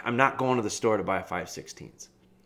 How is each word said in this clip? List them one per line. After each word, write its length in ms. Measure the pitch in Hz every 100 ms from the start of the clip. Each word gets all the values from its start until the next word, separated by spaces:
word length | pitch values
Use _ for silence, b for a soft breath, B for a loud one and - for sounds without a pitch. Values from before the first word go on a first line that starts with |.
| -
I'm 120 | 120
not 200 | 135 135
going 200 | 131 123
to 40 |
the 80 | 104
store 280 | - 117 107
to 60 |
buy 180 | 92 95
a 20 |
five 260 | 90 90 80
sixteenths. 600 | - - - - - - _ _ _